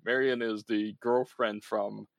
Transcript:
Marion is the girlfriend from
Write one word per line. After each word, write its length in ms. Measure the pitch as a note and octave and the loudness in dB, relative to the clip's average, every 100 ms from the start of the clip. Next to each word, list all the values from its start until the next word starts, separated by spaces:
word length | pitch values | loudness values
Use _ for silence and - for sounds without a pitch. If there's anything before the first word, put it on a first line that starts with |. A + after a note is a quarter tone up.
Marion 380 | - B2+ C3 B2 | -2 2 2 2
is 220 | A#2 G#2+ - | 0 -4 0
the 280 | A2 G#2+ G2+ | 0 0 -2
girlfriend 640 | A#2+ A#2+ B2+ - A#2 G#2 | 2 2 2 -2 -2 -2
from 440 | - A2 G2+ G#2+ G#2+ | -4 -2 -2 -6 -14